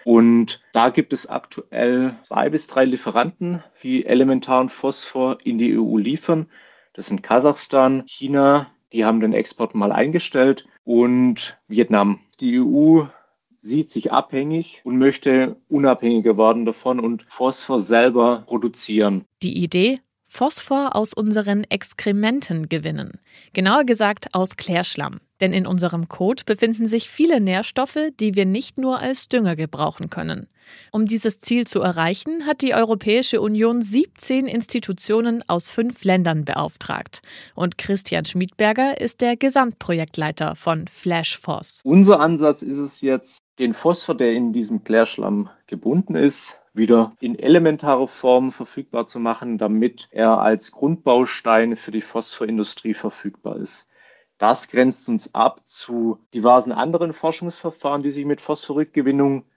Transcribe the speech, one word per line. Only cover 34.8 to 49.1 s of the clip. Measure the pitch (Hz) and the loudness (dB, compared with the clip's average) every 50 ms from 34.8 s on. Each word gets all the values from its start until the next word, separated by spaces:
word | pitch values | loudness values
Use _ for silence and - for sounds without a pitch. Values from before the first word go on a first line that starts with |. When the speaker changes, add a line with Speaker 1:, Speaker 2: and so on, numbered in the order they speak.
| - - 185 - - - 214 226 233 233 226 233 - - | -6 -6 -6 -6 -2 0 0 0 0 0 -2 -4 -2 -2
Speaker 2:
aus | 170 175 - - | -4 -2 -2 -6
fünf | - - 226 247 240 - - | -4 -4 -4 -4 -4 -4 0
Ländern | 190 185 185 175 165 160 156 147 | 0 2 2 2 0 0 -2 -2
beauftragt. | 147 - 139 151 151 - - - - - - - - - - _ - - - - - _ | -4 -4 -4 -4 -6 -8 -12 -12 -10 -8 -10 -10 -12 -16 -18 _ -18 -20 -20 -20 -18 _
Und | - 180 175 - - | -6 -6 -6 -6 -8
Christian | - - 196 190 - - 180 165 156 | -4 -4 -4 -4 -2 -2 -4 -4 -4
Schmiedberger | - - 180 185 185 _ - 214 208 220 247 262 277 277 - | -4 -4 -4 -4 -4 _ 0 0 0 2 2 0 -2 -2 -4
ist | - 233 - - | -6 -6 -4 -2
der | 247 240 240 | 0 0 0
Gesamtprojektleiter | 233 269 269 262 277 254 240 220 _ - - 170 165 160 156 - - 156 151 151 - 156 156 156 | 2 0 2 2 2 0 0 -2 _ -6 -4 -2 -2 -2 -4 -6 -6 -4 -4 -4 -4 -6 -6 -6
von | - - 175 165 160 165 - | -4 -2 -2 -2 -2 -4 -10
Flash | - - - 180 170 165 160 - - - | -16 -8 -6 -2 -2 -2 -2 -4 -8 -8
Phos. | - - 151 - - - - - - | -8 -8 -8 -8 -8 -12 -16 -10 -2
Speaker 1:
Unser | 131 160 190 196 196 202 151 | 4 6 6 8 8 8 6
Ansatz | 151 160 170 147 151 151 143 - | 6 2 2 2 2 2 2 0
ist | - - 139 143 | -4 -8 -8 -8
es | 143 139 - - | -8 -10 -10 -6
jetzt, | 139 135 131 127 - - - - _ _ _ - | -2 -2 -2 -2 -4 -10 -20 -20 _ _ _ -4
den | 127 117 110 | -2 -2 -2
Phosphor, | - - 165 180 - - - 151 | 0 0 0 0 0 -2 -6 -2
der | 113 127 117 | 0 2 2
in | 113 123 120 117 107 | 2 2 0 -2 -2
diesem | 120 110 104 113 101 - | -2 -4 -2 -4 -6 -2
Klärschlamm | - 110 113 117 - - - 104 98 104 104 101 - - _ _ - | 0 2 2 2 2 0 -6 -4 -2 -2 -2 -4 -6 -10 _ _ -12
gebunden | - - - 120 143 180 196 - 165 | -12 -6 -4 -2 0 0 0 -2 0
ist, | 160 143 143 139 - - - - _ _ _ - | 2 2 2 2 0 -14 -16 -18 _ _ _ -2
wieder | 104 110 107 117 113 113 110 - _ | -2 2 4 6 4 4 2 -4 _
in | 127 117 120 - | -8 -6 -6 -4
elementarer | - 139 160 175 170 156 151 143 - 147 135 127 135 127 | 2 4 4 6 6 4 0 0 0 0 2 2 0 -2
Form | - - - 127 127 127 131 131 | -6 -4 2 4 4 4 2 0
verfügbar | 127 - 120 - - 143 131 _ - 117 110 | -6 -8 -14 -14 -12 -14 -14 _ -6 -6 -6
zu | _ | _